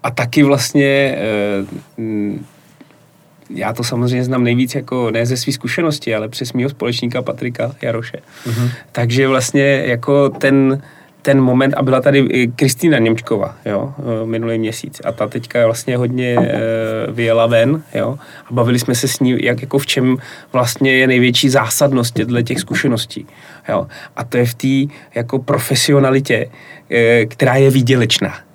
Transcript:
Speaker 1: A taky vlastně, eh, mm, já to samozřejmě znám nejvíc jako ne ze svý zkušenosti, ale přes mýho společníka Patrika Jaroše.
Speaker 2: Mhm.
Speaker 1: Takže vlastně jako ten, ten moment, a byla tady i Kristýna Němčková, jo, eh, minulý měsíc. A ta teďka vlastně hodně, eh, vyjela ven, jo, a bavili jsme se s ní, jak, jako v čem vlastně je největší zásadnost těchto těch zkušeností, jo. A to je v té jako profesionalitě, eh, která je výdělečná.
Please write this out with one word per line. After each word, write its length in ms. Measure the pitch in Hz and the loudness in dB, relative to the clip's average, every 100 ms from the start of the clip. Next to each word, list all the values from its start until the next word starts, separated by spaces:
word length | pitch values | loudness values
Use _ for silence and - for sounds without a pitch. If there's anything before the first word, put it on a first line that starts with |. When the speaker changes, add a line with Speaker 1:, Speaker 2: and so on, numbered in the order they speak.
Speaker 1:
A 80 | 117 | -6
taky 320 | 123 123 156 | -4 0 4
vlastně, 720 | 139 139 - 147 139 139 135 - | 4 4 2 2 2 2 0 -2
eh, 460 | 107 107 104 101 95 98 - - | -2 -2 0 -2 -6 -12 -16 -10
mm, 480 | 110 107 104 - - _ _ _ - _ _ _ _ _ _ | -6 -4 -4 -6 -12 _ _ _ -20 _ _ _ _ _ _
já 220 | - 104 | -8 -6
to 120 | 117 | -6
samozřejmě 400 | 120 120 123 127 | -4 -2 0 0
znám 200 | 127 131 | 0 0
nejvíc 300 | 120 120 127 | 2 2 0
jako 360 | - 123 127 117 | -4 -6 -4 -2
ne 160 | 113 120 | 0 -2
ze 100 | 127 | -2
svý 160 | - | -4
zkušenosti, 640 | 143 - - 165 147 - | -6 -4 -2 -2 -2 -4
ale 140 | 110 107 | -4 -4
přes 240 | - 123 | -8 -6
mýho 180 | 127 131 | -4 -4
společníka 520 | 143 117 117 120 123 | -4 -4 -4 -4 -4
Patrika 500 | 123 - 127 120 117 - | -6 -6 -8 -6 -6 -6
Jaroše. 360 | 120 117 117 - - - 120 | -6 -6 -8 -14 -18 -14 -6
Speaker 2:
Mhm. 220 | 117 123 123 - | -2 -2 -4 -12
Speaker 1:
Takže 360 | - 120 123 135 | -4 0 2 2
vlastně 540 | 131 123 143 139 135 127 | 2 2 2 4 2 0
jako 420 | 117 120 143 139 | -2 2 4 2
ten, 540 | 139 135 139 135 135 - - - _ | 2 2 4 4 0 -6 -20 -20 _
ten 180 | - 135 | 2 4
moment, 340 | 131 127 139 139 | 4 4 2 0
a 60 | |
byla 180 | 131 131 | 0 2
tady 180 | 135 139 | 4 4
i 300 | 135 127 123 123 | 4 2 0 0
Kristýna 420 | 135 - 170 139 | 0 2 2 4
Němčková, 580 | 113 113 - 107 95 - | 2 0 -2 -4 -4 -6
jo, 300 | - 101 127 139 | -6 -4 -4 -8
eh, 280 | 123 113 113 | -6 -6 -4
minulý 320 | 113 117 113 | -4 -4 -2
měsíc. 420 | 110 110 - - | -4 -6 -12 -10
A 80 | - | -8
ta 140 | - 107 | -4 -6
teďka 380 | 123 - 120 113 | -6 -6 0 2
vlastně 300 | 117 - 123 | 0 -4 -2
hodně, 400 | 123 127 123 120 | -2 -2 0 0
eh, 720 | 120 113 113 113 110 113 110 | 0 0 -2 -2 -2 -4 -6
vyjela 340 | 110 117 113 117 | -2 0 2 4
ven, 360 | 117 117 160 - | 4 4 0 -4
jo, 240 | 113 110 143 - - - | -4 -4 -6 -12 -20 -6
a 20 | |
bavili 240 | 120 120 120 | -2 0 0
jsme 160 | - | 0
se 140 | 120 135 | -2 -2
s 120 | - | 0
ní, 160 | 127 127 | 0 2
jak, 160 | 120 123 | 0 -2
jako 160 | 135 139 | -2 -4
v 80 | 135 | -2
čem 300 | - 127 127 - - - | 0 0 -2 -6 -20 -6
vlastně 400 | 127 120 - 135 131 | -2 -2 0 2 4
je 100 | 131 | 4
největší 420 | 127 123 120 139 | 4 4 2 2
zásadnost 640 | 131 113 - 143 131 117 | 2 0 0 2 2 0
těchto 280 | - 113 120 | -2 -2 -2
těch 180 | 117 117 | -2 -4
zkušeností, 680 | - - 131 117 - - - - - - - | -4 -2 0 -2 -4 -12 -16 -20 -20 -18 -4
jo. 180 | 104 - - - - | -4 -4 -12 -16 -12
A 80 | |
to 120 | 120 123 | -4 0
je 100 | 120 | 0
v 80 | |
té 400 | - 135 135 143 - - | 0 0 2 0 -6 -10
jako 240 | 117 117 135 | -6 -4 -4
profesionalitě, 1120 | 127 120 - 135 - 143 135 135 135 113 - - - - _ | -2 -2 0 0 4 4 4 2 2 -2 -2 -10 -20 -20 _
eh, 360 | 117 117 117 110 | 2 4 4 2
která 280 | - 131 131 | 0 2 4
je 140 | 139 | 4
výdělečná. 640 | 131 120 131 110 - 95 - _ | 4 2 2 2 0 -2 -6 _